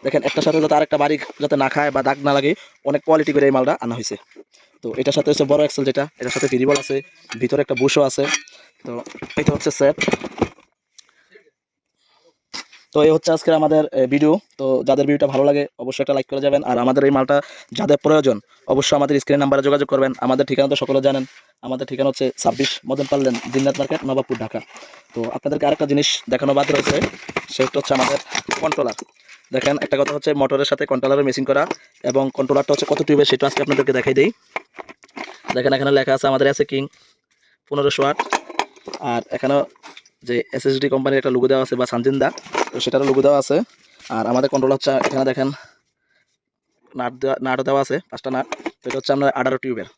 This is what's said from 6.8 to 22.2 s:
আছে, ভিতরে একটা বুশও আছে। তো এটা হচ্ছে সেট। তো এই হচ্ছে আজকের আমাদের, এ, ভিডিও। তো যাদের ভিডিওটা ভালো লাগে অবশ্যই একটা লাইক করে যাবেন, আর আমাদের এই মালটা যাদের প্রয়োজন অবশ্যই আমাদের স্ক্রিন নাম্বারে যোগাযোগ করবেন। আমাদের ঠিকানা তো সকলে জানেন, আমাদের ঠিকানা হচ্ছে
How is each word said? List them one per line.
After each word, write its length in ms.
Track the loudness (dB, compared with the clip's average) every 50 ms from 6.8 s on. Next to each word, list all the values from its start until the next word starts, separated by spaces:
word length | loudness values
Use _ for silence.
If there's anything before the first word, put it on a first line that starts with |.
| 0
আছে, 120 | -2 -4 -4 -6 -8 _ _ _ _ -8 -4
ভিতরে 200 | -4 -2 0 0 0
একটা 100 | -2 0 0
বুশও 200 | 0 2 4 4 2 2
আছে। 140 | 2 -2 -2 -2 -2 -6 -6 -10 -20 -20 -20 _ _ _ _
তো 80 | -12 -12 -12 -12 -14 -16 -16 -16 -8 -6 -2
এটা 140 | 0 0 0
হচ্ছে 160 | 0 -2 -2 0 2
সেট। 180 | 2 2 2 2 -2 -2 -2 -4 -6 -12 -6 -6 -6 -6 -6 _ _ _ _ _ _ _ _ -20 -20 _ _ _ _ _ _ -20 _ _ _ _ _ _ _ _ _ _ _ _ _ _ _ _ _ _ _ _ _ _ -16 -16 -16 _ _ -20 _ _ 2
তো 40 | 4 6 6
এই 40 | 6
হচ্ছে 140 | 4 2 0 0
আজকের 180 | 0 2 2 2 4
আমাদের, 240 | 4 4 4 4 2 2 0 0
এ, 20 | 0 2 2
ভিডিও। 200 | 2 4 4 4 2 0 _ _ _
তো 80 | -2 0 0 0 2 2
যাদের 180 | 2 2 4 2
ভিডিওটা 200 | 2 2 2 0 2
ভালো 100 | 2 2 4
লাগে 140 | 2 2 0 -4 _ _ -10
অবশ্যই 180 | -8 -6 -6 -2
একটা 120 | 0 0 -2
লাইক 100 | -2 _
করে 100 | -6 -2 0
যাবেন, 160 | 2 0 0 0 0
আর 80 | 0 0 2
আমাদের 180 | 2 2 4 4 4
এই 60 | 4 4
মালটা 200 | 2 2 2 0 0 -2 -14 -20 -18 _ -6 -4
যাদের 180 | 2 2 2 2 _
প্রয়োজন 320 | 4 4 4 4 2 0 0 -4 _ _ _ _ -2
অবশ্যই 280 | 0 0 2 2 2 2
আমাদের 160 | 2 2 2 0
স্ক্রিন 180 | 2 2 0 2 2
নাম্বারে 180 | 2 2 2 2 2
যোগাযোগ 200 | 2 2 0 0 0
করবেন। 180 | 0 0 0 -2 -2 -2
আমাদের 200 | 0 2 2 2 0
ঠিকানা 180 | 2 0 2 2
তো 80 | 2 -2
সকলে 180 | -2 0 0 2 2 2
জানেন, 160 | 0 0 -4 -6 -10 -20 _ _ _ _ -10
আমাদের 220 | -8 -8 -8 -6 -8
ঠিকানা 200 | -4 -2 -2 -2
হচ্ছে 160 | 0 0